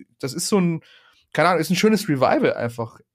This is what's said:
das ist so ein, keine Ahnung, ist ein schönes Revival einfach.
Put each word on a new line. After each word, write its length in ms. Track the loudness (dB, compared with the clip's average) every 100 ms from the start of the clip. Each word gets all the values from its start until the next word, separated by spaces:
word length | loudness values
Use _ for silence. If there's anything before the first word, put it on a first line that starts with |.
| -20 -12
das 160 | -10
ist 140 | -8 -2
so 120 | 0
ein, 220 | 0 -2 _ -20 _ _ _
keine 160 | 0 2
Ahnung, 140 | 2
ist 80 | 0
ein 60 | 2
schönes 300 | 2 0 0
Revival 460 | 2 2 4 0
einfach. 480 | -2 -6 -6 -12 -12 _